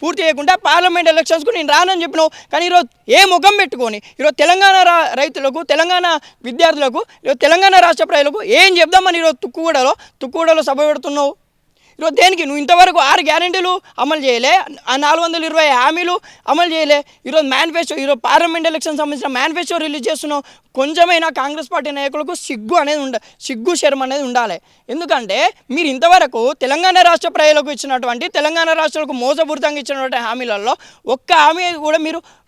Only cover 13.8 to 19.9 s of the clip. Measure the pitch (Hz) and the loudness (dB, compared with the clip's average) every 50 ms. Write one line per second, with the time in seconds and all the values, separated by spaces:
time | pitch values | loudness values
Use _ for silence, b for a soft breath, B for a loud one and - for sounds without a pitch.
13.8 | b b b - 247 294 320 302 269 262 240 233 247 294 349 381 - 302 285 269 | b b b -6 -2 -2 -2 -2 0 0 0 0 2 2 2 2 0 -4 -12 -10
14.8 | - - 254 285 294 294 320 330 339 330 330 330 320 320 302 330 311 285 262 247 | -6 -4 -2 0 2 2 2 0 0 -2 -4 -4 -6 -2 0 2 2 4 4 4
15.8 | 254 302 320 349 349 349 359 - b b b b b - 285 330 349 339 320 320 | 2 2 0 0 -2 -2 -4 -4 b b b b b -2 0 0 0 0 -2 -2
16.8 | 311 285 294 285 285 b b b - 254 302 311 294 269 254 269 320 330 302 339 | 0 2 2 0 0 b b b -10 -2 -2 -2 0 0 0 -2 -2 -2 -2 -4
17.8 | 311 - 302 294 269 285 277 226 - - 285 320 339 330 330 330 320 330 311 311 | -6 -4 -6 -6 -4 -4 -2 -2 0 0 2 2 2 0 -2 -2 -2 -4 -4 -4
18.8 | - 320 302 302 302 294 294 247 - 277 254 247 277 320 302 349 302 - 339 330 | -6 -6 -4 -4 -6 -6 -6 -8 -8 -6 -4 -4 -4 -4 -4 -6 -6 -4 -6 -6
19.8 | 311 302 | -4 -6